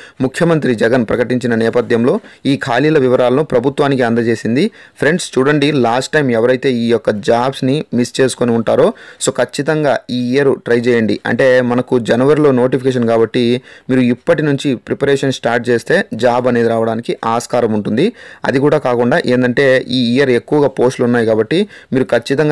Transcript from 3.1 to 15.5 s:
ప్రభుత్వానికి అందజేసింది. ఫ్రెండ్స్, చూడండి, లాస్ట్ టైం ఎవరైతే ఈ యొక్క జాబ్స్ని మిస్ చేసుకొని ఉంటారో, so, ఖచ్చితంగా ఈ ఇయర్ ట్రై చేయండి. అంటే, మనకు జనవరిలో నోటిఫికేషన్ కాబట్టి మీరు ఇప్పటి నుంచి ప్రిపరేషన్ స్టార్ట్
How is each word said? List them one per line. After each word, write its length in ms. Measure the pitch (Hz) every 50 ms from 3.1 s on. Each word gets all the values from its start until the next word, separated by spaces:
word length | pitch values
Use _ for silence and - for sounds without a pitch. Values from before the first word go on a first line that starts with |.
| 120 127 127 120 123 135 156 - 127
ప్రభుత్వానికి 520 | 123 117 139 139 - 147 139 139 127 123 117
అందజేసింది. 560 | 117 117 117 117 117 113 - 113 113 135 180 220 - - - - _ -
ఫ్రెండ్స్, 260 | 123 139 165 175 - - -
చూడండి, 340 | 127 131 139 147 151 143 147 151 143 120 113
లాస్ట్ 260 | 117 127 131 - -
టైం 140 | 151 147 131 120 110
ఎవరైతే 320 | 113 120 131 123 123 139 127 117 117
ఈ 20 | 117 117
యొక్క 140 | 113 - - 110 104 98 -
జాబ్స్ని 480 | 117 117 120 135 135 - - 127 135 156 - - - 117
మిస్ 140 | 123 123 - -
చేసుకొని 320 | 131 127 - - 127 120 117 117
ఉంటారో, 280 | 113 - 110 117 143 196 240 - - - - - -
so, 60 | - - -
ఖచ్చితంగా 540 | 123 - - - 143 151 156 156 151 143 120 113 - - 120 123
ఈ 40 | 123 120
ఇయర్ 220 | 123 139 139 135 120 - - -
ట్రై 120 | 120 120 117 123
చేయండి. 280 | 120 117 110 104 101 - - 113
అంటే, 180 | 117 117 139 131 127 127 127 120 120
మనకు 200 | 123 123 - 143 127 113 104
జనవరిలో 400 | 117 117 127 139 151 147 151 147 131 123
నోటిఫికేషన్ 460 | 120 131 139 135 123 135 127 127 120 113 117
కాబట్టి 320 | 113 113 110 - 131 120 117 120 120 - - - - _ -
మీరు 120 | 127 131 127 120 123 -
ఇప్పటి 220 | _ - 170 151 151 151
నుంచి 220 | 143 135 - 147 127 107 - -
ప్రిపరేషన్ 440 | 123 - - 139 139 135 - 135 127 -
స్టార్ట్ 260 | - 120